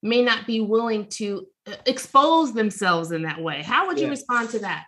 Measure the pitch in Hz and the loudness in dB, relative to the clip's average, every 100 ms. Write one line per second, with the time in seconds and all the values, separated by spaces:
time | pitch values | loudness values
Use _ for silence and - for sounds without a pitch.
0 | 208 240 247 226 220 226 208 220 233 220 | 2 2 4 0 -2 -2 2 0 2 -2
1 | 208 - 208 196 - _ - 196 - - | -4 -8 -6 -6 -10 _ -18 -4 -4 -4
2 | - 277 302 330 294 226 214 190 190 170 | 2 4 6 4 2 0 -2 0 0 0
3 | 165 165 160 156 165 143 160 262 381 302 | 0 -4 -4 -4 -6 -6 0 0 2 0
4 | 302 285 - 240 226 226 202 156 | -2 -4 -2 -2 0 -4 -4 -6